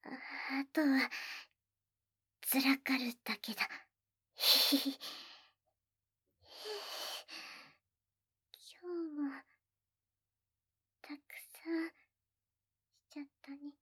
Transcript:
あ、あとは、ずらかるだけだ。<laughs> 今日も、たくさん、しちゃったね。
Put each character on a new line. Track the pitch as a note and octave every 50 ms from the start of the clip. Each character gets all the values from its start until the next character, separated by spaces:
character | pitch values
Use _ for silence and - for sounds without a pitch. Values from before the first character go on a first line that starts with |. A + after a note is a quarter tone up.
| -
あ、 | - C4 - - - C#4 C#4 - - C4+ C4+
あ | C#4 -
と | _ D#4+
は、 | D#4 C#4+ C4+ C4 C4 - - - - - - - - _ _ _ _ _ _ _ _ _ _ _ _ _ _ _ _ _ _ _
ず | - - - C4+
ら | C4 C4+ C4+ C4+
か | _ - C4+
る | B3+ B3 A#3+ A#3 _ _
だ | - G#3+ -
け | - - G#3+
だ。 | - - - - - - _ _ _ _ _ _ _ _ _ _
<laughs> | - - - - - - - C#4+ C4+ - C#4 C4+ - - - - - - - - - - - _ _ _ _ _ _ _ _ _ _ _ _ _ _ _ _ _ _ _ - - - - G#4+ G#4+ G4+ - - - - - - - - - - - D#4 - - - - - - _ _ _ _ _ _ _ _ _ _ _ _ _ _ _ _ - _ - - - -
今 |
日 | - F4+ F4 E4+ E4 D#4+ D4 D4
も、 | D4 C#4 C4+ C#4 - _ _ _ _ _ _ _ _ _ _ _ _ _ _ _ _ _ _ _ _ _ _ _ _ _ _ _ _ _ _ _
た | - - D4
く | C#4+ _ _ - - - - - - -
さ | D#4+
ん、 | E4 E4 E4 E4
し | _ _ _ _ _ _ _ _ _ _ _ _ _ _ _ _ _ _ _ _ _ _ _ _
ち | - D4
ゃ | C#4+
っ | C#4 _ _
た | - -
ね。 | C#4 C#4+ C#4+ C#4+ C#4+ _